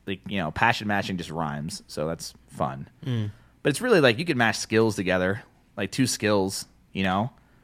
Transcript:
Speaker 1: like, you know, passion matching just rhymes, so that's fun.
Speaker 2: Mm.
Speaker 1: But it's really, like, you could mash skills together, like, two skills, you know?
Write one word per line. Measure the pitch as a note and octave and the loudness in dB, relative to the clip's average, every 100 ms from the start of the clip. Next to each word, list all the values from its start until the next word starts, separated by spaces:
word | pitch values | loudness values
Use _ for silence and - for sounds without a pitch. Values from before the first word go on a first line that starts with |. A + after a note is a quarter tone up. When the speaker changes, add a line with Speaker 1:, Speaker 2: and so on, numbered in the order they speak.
| - | -10
Speaker 1:
like, | F#2 - | -8 -6
you | G2+ | -4
know, | D#2+ | -4
passion | - A2+ A#2 G#2 | 2 2 2 0
matching | G2+ G2 F2+ | -2 -2 -6
just | E2 | -6
rhymes, | D#2+ D#2 D2 D#2 - - | -4 -4 -4 -8 -10 -12
so | - D#2 | -6 -4
that's | E2 - - _ | -6 -10 -18 _
fun. | - - C3+ - - | -6 -4 -6 -14 -12
Speaker 2:
Mm. | C#3 A#2 G#2+ - - _ | -6 -4 -4 -8 -20 _
Speaker 1:
But | D#3+ | -2
it's | - | 0
really, | B3 F#3+ | 4 6
like, | C3 A2 | 6 4
you | |
could | - B2 | 0 2
mash | A2+ - | 2 0
skills | - A2 A2+ | 2 4 4
together, | G2+ F2+ F#2 F#2 G#2 - _ _ - | 2 0 2 2 -2 -8 _ _ -8
like, | F#2+ | -6
two | - B2 | 0 0
skills, | - G#2 G#2 F#2+ - - _ _ | 0 2 2 0 -4 -12 _ _
you | F#2+ | -2
know? | F#2+ G2 B2+ - _ _ | 0 0 -2 -8 _ _